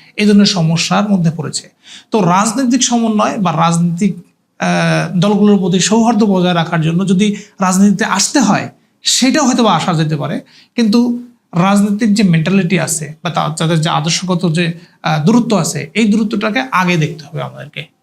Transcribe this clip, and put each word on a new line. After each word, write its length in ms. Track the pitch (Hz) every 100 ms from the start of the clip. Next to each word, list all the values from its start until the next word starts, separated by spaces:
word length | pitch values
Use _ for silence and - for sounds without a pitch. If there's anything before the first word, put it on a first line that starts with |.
| - -
এই 100 | 208
ধরনের 200 | 208 202
সমস্যার 640 | 185 160 165 - 185 208
মধ্যে 220 | 196 165 151
পড়েছে। 340 | 135 - - _ - - -
তো 100 | 226
রাজনৈতিক 640 | 170 180 220 220 262 254
সমন্বয় 540 | - 240 226 214 226 285
বা 140 | 175
রাজনৈতিক, 680 | 156 165 170 175 170 202 - - _ _ _
আহ, 600 | 180 175 165 160 160 180
দলগুলোর 380 | 208 202 208 202
প্রতি 220 | 185 185
সৌহার্দ্য 460 | 170 226 226 214 214
বজায় 280 | 185 180
রাখার 280 | 170 160 165
জন্য 260 | 156 165 190
যদি 280 | 185 214 208 - _
রাজনীতিতে 440 | 190 185 208 196 226
আসতে 340 | 190 - 294
হয়, 300 | 208 156 123 - _ _
সেটাও 420 | - - 262 311 254
হয়তো 180 | 254
বা 120 | 226 165
আসা 180 | -
যেতে 220 | 160 156 151
পারে, 260 | 143 233 - - _ -
কিন্তু 440 | 226 233 247 240 - _ _ 170
রাজনৈতিক 580 | 185 202 208 202 233
যে 100 | 202
মেন্টালিটি 560 | 196 165 156 196 170 180
আছে 340 | 139 - 147 -
বা 60 | 170
তা-, 200 | 170 151 156
তাদের 240 | 160 165
যে 80 | 156
আদর্শগত 640 | 151 156 165 185 175 180
যে, 200 | 160 170 170 - _
আহ, 220 | - 156 151
দূরত্ব 320 | 240 226 -
আছে, 320 | 156 143 139
এই 120 | 208 226
দূরত্বটাকে 560 | 208 220 208 214 214 262
আগে 260 | 180 180 175
দেখতে 280 | 151 - -
হবে 160 | 147
আমাদেরকে, 440 | 135 131 139 - 160 _